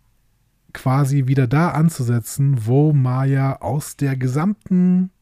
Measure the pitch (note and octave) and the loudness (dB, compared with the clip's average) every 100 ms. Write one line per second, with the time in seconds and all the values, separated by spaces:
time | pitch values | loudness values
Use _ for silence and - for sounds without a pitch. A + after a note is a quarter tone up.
0 | _ _ _ _ _ _ _ - C3+ C3+ | _ _ _ _ _ _ _ -6 -2 0
1 | C3+ C#3+ B2+ C3+ B2+ C#3+ F3 C#3+ E3 - | 2 0 2 0 2 2 0 2 0 0
2 | A#2+ A#2+ - - C#3 C3 G#2+ C3+ D#3 D3 | -2 -2 -4 -2 0 0 2 2 4 2
3 | B2+ B2+ C3+ C#3 C3+ - - C#3+ - - | 0 0 0 0 -2 -4 -6 -6 -8 -6
4 | C#3+ C3 B2+ C#3 F#3 G#3 - F#3 F3+ F3+ | -4 -2 -4 -2 -2 -4 -2 2 2 2
5 | F#3 - | 0 -8